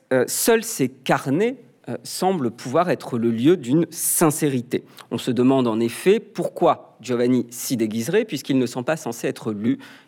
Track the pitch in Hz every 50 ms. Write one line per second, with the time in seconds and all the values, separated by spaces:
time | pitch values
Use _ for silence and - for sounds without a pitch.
0 | _ _ 131 131 123 - - - - 233 226 226 214 - - - 139 127 131 -
1 | - - 175 - - 143 131 170 214 240 269 - - - _ _ _ - 120 -
2 | - - - - 180 185 196 170 131 113 113 - - 135 123 160 175 180 - -
3 | - - 131 117 110 117 117 110 120 151 185 175 127 117 135 165 160 - - -
4 | - - - - 175 156 147 - 160 147 135 123 117 - - 95 - - - -
5 | - - - 117 - 135 123 113 123 131 135 135 123 117 107 110 113 117 - -
6 | - 185 208 233 226 - - - 175 - - - 175 156 131 - - - _ _
7 | 113 117 123 117 120 123 127 123 117 - - - - - 135 107 113 107 104 113
8 | 113 - 170 220 247 226 165 135 - - 139 131 123 117 - 131 120 - 156 160
9 | - 120 113 - - 135 127 - - 117 107 101 104 127 135 - - - - -
10 | -